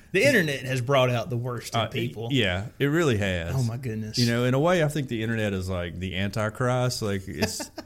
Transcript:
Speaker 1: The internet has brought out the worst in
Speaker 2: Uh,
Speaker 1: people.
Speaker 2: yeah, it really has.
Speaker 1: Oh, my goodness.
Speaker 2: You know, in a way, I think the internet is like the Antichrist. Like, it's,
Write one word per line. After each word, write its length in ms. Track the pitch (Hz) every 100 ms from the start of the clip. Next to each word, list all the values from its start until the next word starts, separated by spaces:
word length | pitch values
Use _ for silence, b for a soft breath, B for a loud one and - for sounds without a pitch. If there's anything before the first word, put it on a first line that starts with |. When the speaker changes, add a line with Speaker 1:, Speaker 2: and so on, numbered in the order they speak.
| b
Speaker 1:
The 120 | 185 269
internet 360 | 247 160 135
has 200 | 127 131
brought 300 | 120 139 127
out 180 | 120 -
the 80 | 120
worst 380 | 127 117 - 117
in 60 |
Speaker 2:
Uh, 40 | 110
Speaker 1:
people. 420 | 120 120 104 117
Speaker 2:
yeah, 340 | 135 101 90 113 -
it 80 | 143
really 300 | 156 160 107
has. 360 | 101 90 82 131
Speaker 1:
Oh, 60 |
my 160 | 117 117
goodness. 400 | 131 110 107 113
Speaker 2:
You 80 | 117
know, 180 | 117 123
in 100 | 131
a 40 |
way, 240 | 165 185
I 40 | 151
think 200 | 151 127
the 140 | 113
internet 320 | 110 113 107
is 160 | 95 92
like 300 | 90 87 87
the 160 | 92 87
Antichrist. 840 | 101 110 107 107 127 123 123 -
Like, 240 | 107 98 98
it's, 420 | 73 208 - - -